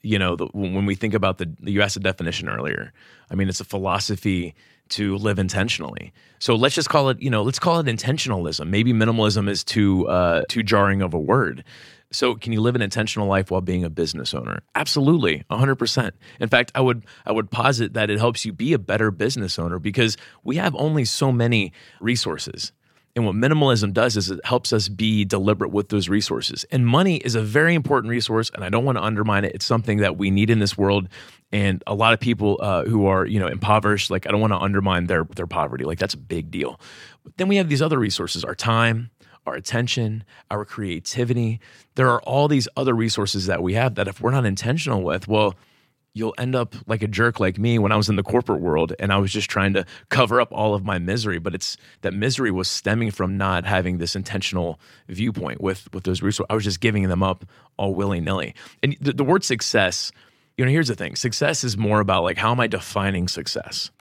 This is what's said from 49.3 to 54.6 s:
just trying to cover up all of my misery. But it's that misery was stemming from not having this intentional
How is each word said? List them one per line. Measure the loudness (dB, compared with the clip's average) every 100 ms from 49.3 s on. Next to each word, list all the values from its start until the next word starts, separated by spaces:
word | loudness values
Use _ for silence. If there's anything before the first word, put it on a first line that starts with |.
just | -2 -2
trying | 0 2
to | 0 -4 -14 _
cover | 0 4 2
up | 0
all | 0 0
of | 0 -2
my | -2
misery. | -2 -2 -2 -4
But | -4
it's | -6 -8 -10 -18 _
that | -6
misery | -2 -2 0 0
was | 0 -2
stemming | -2 -2 0 -2
from | -2 -2 0
not | 0 0 0
having | 0 0 -2
this | -4 -6
intentional | -6 -6 -4 -4